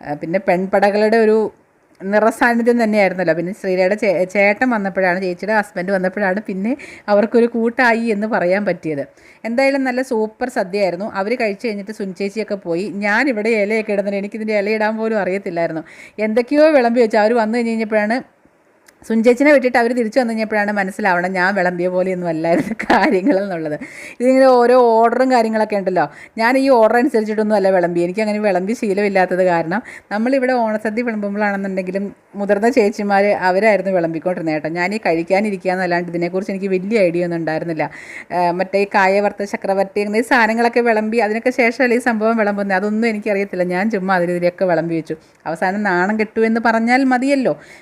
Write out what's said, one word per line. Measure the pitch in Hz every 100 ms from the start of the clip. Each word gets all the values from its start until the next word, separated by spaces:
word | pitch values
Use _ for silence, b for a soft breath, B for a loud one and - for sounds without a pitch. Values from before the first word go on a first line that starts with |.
ആ, | 147
പിന്നെ | 147 165 190
പെൺപടകളുടെ | 196 180 190 202 202 208 214 226
ഒരു | 214 220 214 - _ _ _ -
നിറസാന്നിധ്യം | 190 214 220 - 247 233 240 240
തന്നെയായിരുന്നല്ലോ. | 220 214 185 180 170
പിന്നെ | 160 175
ശ്രീലയുടെ | 208 190 185 185
ചേ-, | 208 214 165
ചേട്ടൻ | 180 208 202 208 254
വന്നപ്പോഴാണ്, | 220 196 190 185 180
ചേച്ചിയുടെ | 185 175 196
ഹസ്ബൻഡ് | 220 202 185 185
വന്നപ്പോഴാണ് | 190 185 208 190 202
പിന്നെ | 214 190 214 302 B B -
അവർക്കൊരു | 208 220 233 233
കൂട്ടായി | 233 226 226 240 226
എന്ന് | 233 202 220
പറയാൻ | 208 175 196
പറ്റിയത്. | 202 170 160 143 - B B B
എന്തായാലും | 226 240 269 277
നല്ല | 262 247
സൂപ്പർ | 262 220 214 - 254
സദ്യയായിരുന്നു. | 254 185 208 185 170 214
അവർ | 196 202
കഴിച്ച് | 247 220 196 233
കഴിഞ്ഞിട്ട് | 202 196
സുനി | 214 196
ചേച്ചിയൊക്കെ | 180 196 214 202
പോയി. | 196 175 170 196
ഞാനിവിടെ | 196 208 220 285 214 220
ഇലയൊക്കെ | 220 202 220 214
ഇടുന്നുണ്ട്. | 202 202 196
എനിക്കിതിൻ്റെ | 202 220 220 208
ഇല | 202
ഇടാൻ | 220 214 220
പോലും | 220 220
അറിയത്തില്ലായിരുന്നു. | 180 196 196 170 165 160 - B B -
എന്തൊക്കെയോ | 220 220 233 294 311
വിളമ്പി | 285 233 240
വെച്ചു. | 226 220
അവർ | 214
വന്നു | 240 214 240
കഴിഞ്ഞ് | 226
കഴിഞ്ഞപ്പോഴാണ്, | 226 214 214 214 247 - _ _ _ _ _ _ _ -
സുനി | 226
ചേച്ചിനെ | 233 240 285
വിട്ടിട്ട് | 277 254 247
അവർ | 233
തിരിച്ചു | 247 214 269
വന്നു | 233
കഴിഞ്ഞപ്പോഴാണ് | 220 220 214 202
മനസ്സിലാവണം | 208 190 202 202 175 185
ഞാൻ | 185 185
വിളമ്പിയ | 202 180 175 180
പോലെയൊന്നും | 185 190 180 175
അല്ലായിരുന്നു | 156 165 170 208
കാര്യങ്ങൾ | 220 - 226 190 185 214 190
എന്നുള്ളത്. | 202 165 156 151 262 B B -
ഇതിങ്ങനെ | 247 262 262
ഓരോ | 247 240 254
ഓർഡറും | 240 226 226 233 262
കാര്യങ്ങളൊക്കെ | 247 220 220 214 202
ഉണ്ടല്ലോ. | 185 175 147 B B 220
ഞാൻ | 226 262
ഈ | 269
ഓർഡർ | 240 214 240
അനുസരിച്ചിട്ടൊന്നും | 269 226 214 214 214 214
അല്ല | 190
വിളമ്പി. | 185 170 170
എനിക്കങ്ങനെ | 175 196 214 208
വിളമ്പി | 208 180 190
ശീലമില്ലാത്തത് | 254 214 190 208 190 185 180
കാരണം | 180 170 160 208 B B -
നമ്മളിവിടെ | 202 240 269 254
ഓണസദ്യ | 254 220 214 214 214
വിളമ്പുമ്പോഴാണെന്നുണ്ടെങ്കിലും | 240 214 202 202 208 196 196 190 185 185 202 - _
മുതിർന്ന | 202 196 202 233
ചേച്ചിമാർ | 247 208 220 202 196
അവരായിരുന്നു | 202 190 185 185 220 196 190
വിളമ്പിക്കൊണ്ടിരുന്നത് | 185 165 160 180 175 160
കേട്ടോ. | 156 156
ഞാൻ | 175 180
ഈ | 214 185
കഴിക്കാനിരിക്കുക | 165 165 190 214 190 185
എന്നല്ലാണ്ട് | 185 180 175 175
ഇതിനെക്കുറിച്ച് | 170 175 185 208
എനിക്ക് | 190 196
വലിയ | 185 196 226
ഐഡിയ | 175 175
ഒന്നും | 175 170
ഉണ്ടായിരുന്നില്ല. | 156 160 170 156 147 B B B -
ആ, | 180 175
മറ്റേ | 180 190 196
ഈ |
കായ | 202 208 190 202
വറുത്ത | 202 202
ചക്രവരട്ടി | 202 226 - 196 190 208
അങ്ങനെ | 208 214
ഈ |
സാധനങ്ങളൊക്കെ | 254 254 220 226 233 240
വിളമ്പി | 240 214 220 233
അതിനൊക്കെ | 208 226 254
ശേഷമല്ലേ | 254 233 240 247 247
ഈ |
സംഭവം | 247 214 220 226
വിളമ്പുന്നത്. | 208 202 202 185
അതൊന്നും | 208 214 233
എനിക്കറിയത്തില്ല. | 208 214 196 202 180
ഞാൻ | 180 180 220
ചുമ്മാ | 208 185
അതിൽ | 185 175
ഇതിലൊക്കെ | 175 175 175
വിളമ്പി | 185 160 165
വെച്ചു. | 165 156 156 b b -
അവസാനം | 220 190 208
നാണം | 208 175 190 220
കെട്ടു | 214 220
എന്ന് | 226 226
പറഞ്ഞാൽ | 226 226 233 254
മതിയല്ലോ. | 262 247 269 277 208 151 B B